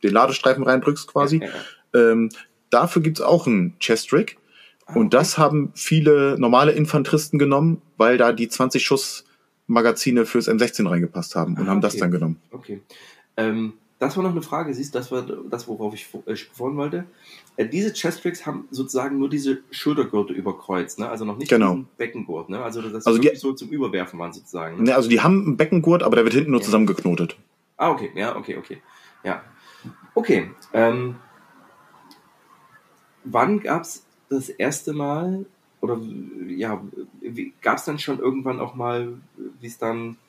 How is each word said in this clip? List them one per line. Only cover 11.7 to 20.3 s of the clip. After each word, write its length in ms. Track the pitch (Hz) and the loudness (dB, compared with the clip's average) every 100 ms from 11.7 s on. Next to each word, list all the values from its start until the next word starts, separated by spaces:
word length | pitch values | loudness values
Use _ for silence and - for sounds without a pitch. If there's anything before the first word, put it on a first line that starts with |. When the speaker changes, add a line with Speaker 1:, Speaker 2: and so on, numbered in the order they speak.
Speaker 1:
haben 100 | 98 | 0
das 140 | 104 | 0
Speaker 2:
okay. 60 | 107 | 0
Speaker 1:
dann 100 | 90 | -2
genommen. 280 | 87 80 80 _ | 0 -2 -4 _
Speaker 2:
Okay. 280 | - - 98 _ - - - _ - | -20 -14 -16 _ -20 -20 -20 _ -4
Ähm, 380 | 110 110 110 107 _ _ | -2 -2 -6 -8 _ _
das 180 | 135 190 | -4 -2
war 80 | |
noch 60 | 185 | -2
eine 120 | 170 | -2
Frage, 300 | - 151 165 | -4 -8 -6
siehst 220 | 123 143 | -8 -6
du, 40 | 135 | -8
das 140 | 127 | -6
war 140 | 131 - - - | -8 -6 -10 -8
das, 180 | 120 117 | -10 -8
worauf 240 | 110 107 | -8 -8
ich 140 | 107 - | -8 -16
vo-, 160 | 107 - | -16 -10
äh, 100 | 107 | -10
vorhin 420 | - - 123 147 | -10 -10 -8 -6
wollte. 260 | 147 175 180 _ _ - _ - | -6 -6 -10 _ _ -20 _ -6
Äh, 120 | 110 | -4
diese 240 | 151 208 | -2 -2
Chest-Tricks 540 | 208 165 165 175 170 - | -2 -6 -4 -6 -6 -8
haben 200 | 143 - | -10 -10
sozusagen 480 | 131 131 131 135 139 | -8 -6 -4 -4 -2
nur 100 | 139 | -2
diese 300 | 147 139 131 _ | -2 -2 -4 _
Schultergürtel 640 | - - 151 113 104 101 | -6 -2 0 0 0 -2